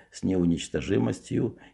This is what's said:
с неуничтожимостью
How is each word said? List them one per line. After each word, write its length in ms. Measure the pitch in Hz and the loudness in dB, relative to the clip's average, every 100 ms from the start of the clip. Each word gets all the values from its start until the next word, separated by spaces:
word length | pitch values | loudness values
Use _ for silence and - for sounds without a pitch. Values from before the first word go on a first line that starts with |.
| - | -20
с 120 | - | -6
неуничтожимостью 1300 | 92 92 87 85 - 80 67 107 117 - - 117 117 - - | 0 2 2 2 -2 -4 0 0 0 -4 -4 -2 -2 -4 -16